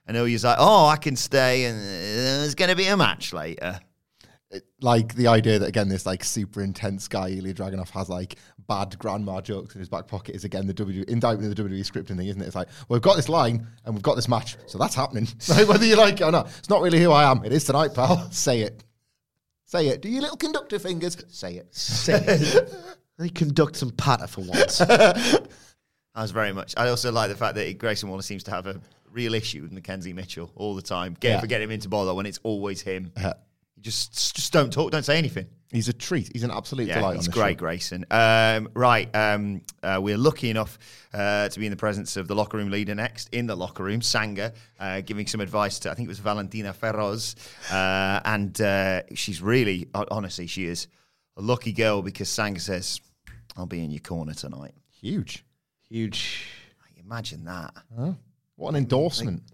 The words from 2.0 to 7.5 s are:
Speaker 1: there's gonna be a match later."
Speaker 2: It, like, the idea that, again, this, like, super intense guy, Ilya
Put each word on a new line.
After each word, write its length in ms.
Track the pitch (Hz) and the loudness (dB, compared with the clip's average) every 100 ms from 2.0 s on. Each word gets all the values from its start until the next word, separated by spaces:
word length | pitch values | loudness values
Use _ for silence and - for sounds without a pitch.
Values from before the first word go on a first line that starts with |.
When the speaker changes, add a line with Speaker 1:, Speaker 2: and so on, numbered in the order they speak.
| 101 110 127 139 | -4 -2 0 0
Speaker 1:
there's 140 | 147 | -2
gonna 200 | 135 180 180 | 0 2 2
be 100 | 190 | 4
a 100 | 202 | 4
match 360 | 117 85 - | 4 0 -6
later." 460 | 80 80 80 87 95 - _ _ _ - _ _ | -8 -8 -8 -8 -8 -14 _ _ _ -20 _ _
Speaker 2:
It, 140 | 98 - - | -16 -16 -2
like, 340 | 127 117 113 | 4 4 4
the 120 | 110 120 | 4 6
idea 320 | 113 110 107 | 6 6 4
that, 100 | 98 | 2
again, 220 | 104 101 | 0 0
this, 160 | 95 92 | 0 -2
like, 180 | 92 | -4
super 380 | - 113 101 101 | -4 -4 -4 -4
intense 440 | 98 95 104 98 - | -6 -4 -4 -6 -6
guy, 220 | 104 95 | -4 -4
Ilya 240 | 95 92 | -4 -6